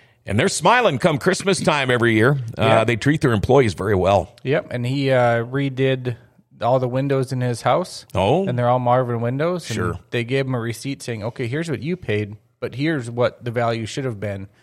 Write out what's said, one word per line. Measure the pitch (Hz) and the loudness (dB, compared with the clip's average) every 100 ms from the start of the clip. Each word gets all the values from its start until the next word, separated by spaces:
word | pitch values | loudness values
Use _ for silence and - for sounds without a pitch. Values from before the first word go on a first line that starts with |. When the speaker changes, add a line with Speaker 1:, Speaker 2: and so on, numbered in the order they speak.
| _ _ | _ _
Speaker 1:
and | - 101 | -4 2
they're | 185 | 2
smiling | - 165 240 220 135 | 2 4 4 4 2
come | 175 156 | 2 2
Christmas | - - 294 185 | 0 0 0 0
time | - 147 131 | 2 2 2
every | 123 117 | 4 4
year. | 110 117 143 113 - | 6 4 2 -4 0
Uh, | |
Speaker 2:
Yeah. | 110 110 | 4 4
Speaker 1:
they | 113 117 | 4 2
treat | 139 156 | 2 2
their | 135 | 2
employees | 110 - 131 117 | 2 4 4 4
very | 78 95 | 0 0
well. | 98 90 101 80 - | 2 4 2 0 -8
Speaker 2:
Yep, | 131 151 - | -4 -4 -4
and | 123 120 | -6 -4
he, | 139 135 | -2 2
uh, | 127 120 117 | 2 4 2
redid | 117 135 139 131 135 131 123 117 _ _ _ - | -2 -2 -2 0 0 0 -4 -8 _ _ _ -4
all | 113 131 | 0 2
the | 123 | 0
windows | 127 139 135 127 | -2 0 0 -2
in | 127 | -2
his | 123 117 | -4 -2
house. | 123 147 180 - - | 0 0 -2 -10 -8
Speaker 1:
Oh. | 95 98 160 196 | -2 2 2 0
Speaker 2:
And | 123 | 0
they're | 120 | 2
all | 127 | 2
Marvin | 123 127 123 117 | 2 2 2 -2
windows. | 117 131 165 180 - | -2 -2 -2 -4 -6
And | 107 | -4
Speaker 1:
Sure. | 87 82 - | -4 -4 -6
Speaker 2:
they | 120 | -4
gave | 117 135 135 | -2 -2 -2
him | |
a | 127 | -4
receipt | 113 110 135 139 | -4 -8 -8 -10
saying, | - 113 | -8 -8
"Okay, | 104 - 117 | -8 -6 -6
here's | 143 165 | -4 -4
what | 107 | -6
you | 135 180 | -4 -6
paid, | - 104 104 107 _ - | -2 -2 -4 -10 _ -12
but | 120 117 | -10 -4
here's | 151 156 120 | -2 -2 -4
what | 117 117 - | 0 0 -2
the | 123 | -6
value | 113 117 117 | -2 -2 -2
should | 110 - 131 | -4 -6 -6
have | 107 | -6
been." | 104 98 95 _ | -6 -8 -12 _